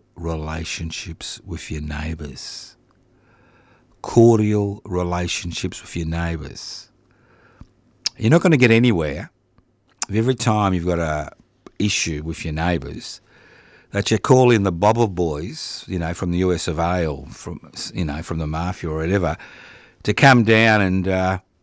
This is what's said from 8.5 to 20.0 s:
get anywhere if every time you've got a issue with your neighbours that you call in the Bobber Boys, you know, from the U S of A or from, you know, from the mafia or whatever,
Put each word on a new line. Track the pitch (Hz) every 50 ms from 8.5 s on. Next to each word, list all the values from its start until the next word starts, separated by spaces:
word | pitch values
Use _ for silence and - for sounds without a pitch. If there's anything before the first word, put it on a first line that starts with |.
| 160
get | 127 123 113
anywhere | 113 113 123 123 104 85 78 73 69 85 120 165 _ _ _ _ _ _ _ _ _ _ _ _ _ - - -
if | 95
every | 110 113 127 131
time | 117 - 120 107 107 104 98
you've | 92 90 82
got | 90 87 85
a | 82 78 76 76 73 - - _ _ _ _ _ - - _ -
issue | - 104 - - - 85 78 76 76
with | 80 78 -
your | - 82 76
neighbours | 78 82 90 87 80 67 71 - - - - - - _ _ _ _ _ _ - - _ _ _ _ _ _
that | - 101 98 -
you | 113 104
call | - - 135 131 127 123
in | 120 107
the | 98 98
Bobber | 87 85 101 104 113 117 120 104
Boys, | 92 87 87 82 76 73 80 101 160 160 - - - - - -
you | 92 87
know, | 85 82 85
from | - 95 87
the | 87 90
U | 92 92
S | 90 85 - -
of | 80 78
A | 82 87 90 92 85
or | 78 71 69 71
from, | 69 - - - 85 85 - - - - - - -
you | - - 87
know, | 76 71 76
from | 82 - 82 80
the | 80
mafia | 76 78 80 87 90 90 - - 80
or | 78 78
whatever, | 80 85 95 101 90 76 78 - - - - - - - - - - _ _ _